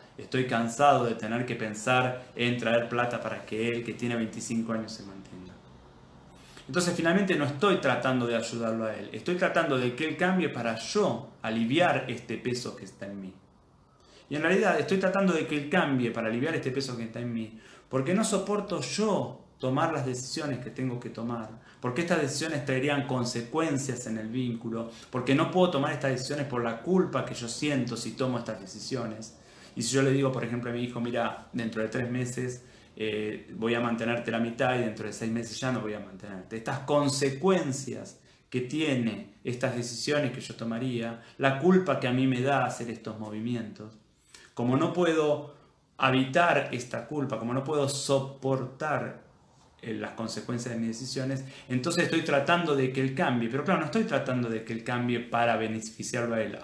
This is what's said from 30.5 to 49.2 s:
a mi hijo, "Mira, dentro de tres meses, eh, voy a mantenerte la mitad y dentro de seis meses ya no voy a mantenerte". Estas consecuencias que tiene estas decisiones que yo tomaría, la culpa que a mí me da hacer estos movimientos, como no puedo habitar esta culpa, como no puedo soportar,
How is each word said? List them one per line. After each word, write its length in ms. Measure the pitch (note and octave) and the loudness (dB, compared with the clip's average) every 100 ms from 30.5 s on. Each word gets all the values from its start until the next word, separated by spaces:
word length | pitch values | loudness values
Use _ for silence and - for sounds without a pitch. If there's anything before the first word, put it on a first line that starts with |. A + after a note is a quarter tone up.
| A#2+ A#2+ | -2 -2
a 40 | |
mi 80 | A#2+ | -2
hijo, 180 | A#2+ A#2+ | -4 -2
"Mira, 480 | A#2 A#2 A2 - - | -2 0 -2 -4 -8
dentro 280 | B2 A2+ G#2+ | -4 -4 -2
de 80 | A2 | -2
tres 220 | C3 B2 | -2 -2
meses, 540 | B2 B2 B2+ B2+ B2 - - - - | -2 -2 -4 -6 -6 -14 -20 -16 -6
eh, 520 | A2 G#2+ G#2+ - - | -4 -2 -4 -6 -10
voy 200 | F#2 A2+ | -4 0
a 60 | A#2 | 2
mantenerte 500 | A#2+ A2+ A#2 A#2 - | 2 0 0 -2 0
la 80 | A2+ | 0
mitad 360 | A#2 A2+ B2+ | 0 0 2
y 60 | B2+ | 2
dentro 260 | A2+ G#2 G#2+ | 0 -4 -8
de 60 | |
seis 180 | G#2 A2+ | -6 -2
meses 300 | A2+ A2+ - | -2 -4 -4
ya 100 | C3 | -2
no 100 | A#2 | -2
voy 140 | G#2+ | -2
a 60 | G#2 | -6
mantenerte". 560 | G2 F#2+ G2+ F#2+ - A2+ | -10 -14 -12 -12 -10 -8
Estas 240 | D3+ B2+ | -4 -4
consecuencias 1400 | - D3 C#3+ - C#3 C3+ F#3 F3+ D3 B2 - A2+ G#2+ - - - - | 2 4 4 4 2 4 4 4 2 -4 -6 -8 -10 -16 -20 -20 -6
que 140 | B2+ | -4
tiene 720 | B2 D3+ D#3 B2+ A2+ G2 - - | -2 0 2 2 2 -2 -8 -10
estas 320 | B2+ B2 B2+ A#2 | -8 -2 -2 -2
decisiones 560 | A#2 - - D3 C3 | -4 -4 0 0 0
que 80 | - | -4
yo 140 | - | -10
tomaría, 680 | A2 A2+ A#2 C3 A#2+ A2+ A#2 - - | -8 -6 -4 -2 -2 -4 -8 -12 0
la 200 | C3+ C3+ | 2 4
culpa 420 | E3+ F#3 F3+ C3 | 6 6 6 2
que 80 | B2+ | 2
a 40 | |
mí 140 | B2+ C3 | 2 4
me 140 | B2 | 4
da 240 | C3+ C3+ | 2 2
hacer 260 | B2 - A#2 | 0 -4 -8
estos 280 | A2 A2 G#2+ | -8 -8 -8
movimientos, 800 | G#2+ G#2+ A2+ A#2+ G#2 F#2+ G#2+ - _ _ _ - - | -8 -6 -4 -4 -6 -10 -16 -18 _ _ _ -20 -12
como 220 | - B2 C3+ | -2 2 4
no 160 | E3+ | 4
puedo 640 | E3+ F3 D#3+ D3+ C#3 - - _ _ _ - | 4 4 4 4 2 -2 -16 _ _ _ 0
habitar 720 | C3+ C3 C3+ E3+ E3+ C#3+ C3+ | 4 4 4 4 6 4 2
esta 340 | B2 - A#2 - | -4 -6 -8 -4
culpa, 320 | D3+ C3 A2 | -4 -2 -2
como 140 | A#2 | -2
no 120 | A#2+ | -2
puedo 240 | C#3 D3+ C3+ | 0 0 0
soportar, 1400 | - - C3+ C3+ - C3 C3 C3 - D3+ C3+ - - | 0 2 2 2 -4 0 0 -2 -6 -2 -2 -4 -10